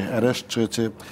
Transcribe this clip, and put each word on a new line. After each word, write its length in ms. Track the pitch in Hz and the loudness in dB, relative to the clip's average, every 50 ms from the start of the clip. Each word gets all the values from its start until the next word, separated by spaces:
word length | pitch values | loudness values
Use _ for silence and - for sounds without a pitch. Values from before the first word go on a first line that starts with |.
| 98 90 | 2 2
অ্যারেস্ট 500 | 123 113 113 127 123 - - - - 120 | 0 2 4 2 2 0 -4 -4 0 0
হয়েছে। 300 | 113 104 - 120 113 107 104 - - - | 0 2 2 0 0 0 -2 -6 -14 -16